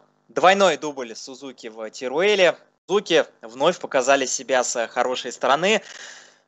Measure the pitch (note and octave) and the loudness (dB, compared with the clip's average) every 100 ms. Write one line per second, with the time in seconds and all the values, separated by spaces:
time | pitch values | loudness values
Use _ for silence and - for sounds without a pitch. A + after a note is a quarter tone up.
0 | _ _ _ C#3 E3+ G3 F#3 C#3 D3+ C3+ | _ _ _ 2 4 6 2 2 -6 -8
1 | A#2 G#2+ - B2+ C3+ B2 A2+ A2 A2 - | -12 -12 -16 -16 -16 -16 -16 -14 -14 -10
2 | B2+ D3 G#3 G3+ E3+ - _ _ - G3+ | -6 -2 0 4 2 2 _ _ -4 -4
3 | - D#3 - _ A2+ B2+ D#3+ F3 B2+ C3+ | 2 2 2 _ -20 0 0 0 -2 -2
4 | B2+ C#3 B2+ - A#2+ B2+ A#2+ B2 A2 B2+ | 2 2 2 -6 -2 0 0 -4 -4 -2
5 | B2 B2 B2 - B2+ D3 F#3+ A3 - - | -2 -2 -8 -4 0 2 2 0 -4 -20
6 | - - - _ | -20 -20 -20 _